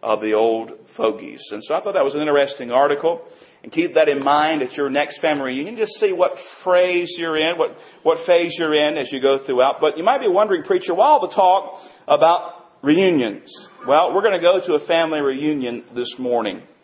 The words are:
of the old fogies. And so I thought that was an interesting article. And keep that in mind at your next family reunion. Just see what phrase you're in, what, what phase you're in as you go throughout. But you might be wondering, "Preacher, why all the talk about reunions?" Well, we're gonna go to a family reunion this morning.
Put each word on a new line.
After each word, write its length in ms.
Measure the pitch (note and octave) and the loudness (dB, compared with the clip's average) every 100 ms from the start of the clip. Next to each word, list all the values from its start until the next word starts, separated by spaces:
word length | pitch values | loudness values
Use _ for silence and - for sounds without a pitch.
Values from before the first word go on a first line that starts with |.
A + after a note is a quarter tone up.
of 160 | A2+ G#2+ | -2 -2
the 140 | G#2+ | 0
old 400 | G#2+ A2+ A2+ A2+ - - - | 0 0 -2 -6 -16 -20 -4
fogies. 440 | A2+ G#2 - - - | -4 -4 -12 -18 -14
And 120 | G#2+ | -14
so 120 | A2+ D#3+ | -6 -6
I 40 | |
thought 140 | G3+ | -2
that 100 | F#3+ | -2
was 120 | C#3 D3 | -2 -2
an 60 | |
interesting 500 | D3+ D3 C#3 - A#2+ | 0 2 0 -4 -2
article. 500 | B2 C#3+ C#3+ D#3+ E3+ - - - _ | 0 2 2 -2 -4 -10 -20 -20 _
And 80 | A#2+ | -8
keep 240 | D#3+ E3+ E3 | -4 0 2
that 120 | D3+ | 2
in 160 | C#3 | 2
mind 380 | C#3 D3 D3+ D#3 | 0 2 2 -2
at 160 | B2+ - | -4 -4
your 100 | C#3 | -2
next 320 | C3+ D3 - | -2 -4 -4
family 260 | D#3+ D3 C3 | -2 -2 -4
reunion. 320 | C3 D#3+ A3+ | -6 -8 -6
Just 220 | G#3 - | -6 -2
see 140 | G#3 | -2
what 240 | F3+ F3+ - - - | 2 -2 -2 -18 -10
phrase 480 | F#3 F3+ F3+ F3 F3 F3 | 0 2 2 0 -4 -6
you're 180 | E3 D#3 | -4 -2
in, 220 | D#3 F3 | -2 0
what, 180 | D3+ - - - | -4 -4 -20 -4
what 160 | D#3+ E3 F3 | 0 0 4
phase 300 | F3 F3 E3+ | 2 2 -2
you're 180 | D#3+ D3+ | 0 2
in 220 | D3+ D3+ | 2 0
as 140 | B2 | -6
you 80 | C3+ | 0
go 200 | C3+ C3+ | 2 2
throughout. 420 | C3+ B2 C3 - | 0 2 2 4
But 160 | D3+ D3+ | 0 2
you 60 | |
might 180 | F#3 C#4 | 0 2
be 60 | A#3+ | 2
wondering, 360 | F#3 G#3+ F3+ | 2 2 0
"Preacher, 300 | D3 F#3 F#3+ | 0 -2 -2
why 140 | F3 B3+ | 2 4
all 140 | D4 | 4
the 120 | F#3 | 2
talk 480 | - F#3 F#3+ F#3+ - - - - | 2 4 4 0 -16 -20 -20 0
about 580 | C#3+ D#3+ F3 - - - _ | 4 4 2 -2 -18 -20 _
reunions?" 680 | C#3 D#3+ F#3+ D#3+ A#2 G2+ - - - - - | 0 2 4 2 -2 -6 -16 -20 -20 -14 0
Well, 260 | D3 F3+ | 2 2
we're 80 | F#3 | 2
gonna 180 | G#3 F#3 | 0 2
go 200 | E3+ F#3 | 2 2
to 160 | F3+ D3+ | 0 -4
a 40 | |
family 420 | D3 E3 E3 D#3 | 0 0 0 -2
reunion 640 | C#3 C3+ D3+ D3+ B2 A#2+ - | -2 -2 -4 -4 -6 -8 -12
this 260 | A#2+ B2 - | -10 -10 -8
morning. 420 | B2+ A#2+ A2 F#2 - _ | -4 -2 -2 -8 -16 _